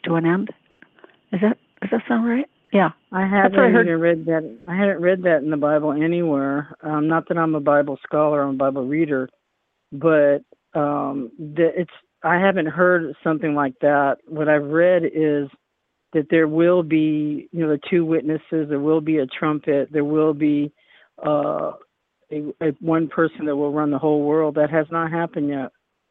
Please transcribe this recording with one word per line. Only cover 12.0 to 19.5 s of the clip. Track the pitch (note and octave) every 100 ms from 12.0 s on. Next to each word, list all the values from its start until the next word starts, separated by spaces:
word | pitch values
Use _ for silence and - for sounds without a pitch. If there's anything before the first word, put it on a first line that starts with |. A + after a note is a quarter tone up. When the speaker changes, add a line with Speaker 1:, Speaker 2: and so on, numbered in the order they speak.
| _ _
Speaker 2:
I | D#3+ F3
haven't | G3 F#3 D#3
heard | D#3+ F3+ F3 D#3 D3+
something | E3 D#3 D#3 D3
like | C#3 C3
that. | D3 C#3+ C#3 B2+ -
What | D#3 D3+
I've | D3+ C#3+
read | D#3+ F3 F3+ E3
is | D#3 D#3 D3 C#3 - _ _ _ _ _
that | D#3+ D3+
there | E3 D#3
will | D#3+ E3+ F3+
be, | D#3 D#3 D#3 D3+ D3+ D3 -
you | E3+
know, | D#3
the | D3 -
two | F3+
witnesses, | D#3+ D#3+ D3+ D#3 - D#3+ D3
there | C#3+
will | D3 D#3+
be | D#3 D#3
a | C3
trumpet, | - D#3+